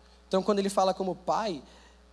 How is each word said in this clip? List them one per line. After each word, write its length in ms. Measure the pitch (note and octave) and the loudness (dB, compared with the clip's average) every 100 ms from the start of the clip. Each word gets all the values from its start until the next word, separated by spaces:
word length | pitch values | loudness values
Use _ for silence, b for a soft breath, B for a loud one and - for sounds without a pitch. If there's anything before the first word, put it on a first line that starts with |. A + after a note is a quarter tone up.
| B B - | B B -2
Então, 160 | F#3+ | 0
quando 160 | F#3+ G3+ | 2 2
ele 100 | G3 | 2
fala 240 | G3+ F#3+ | 2 2
como 220 | F#3 F#3+ E3+ | 0 -4 -4
pai, 480 | - E3 A3 C#3+ - B B B B | -2 -2 -2 -6 -12 B B B B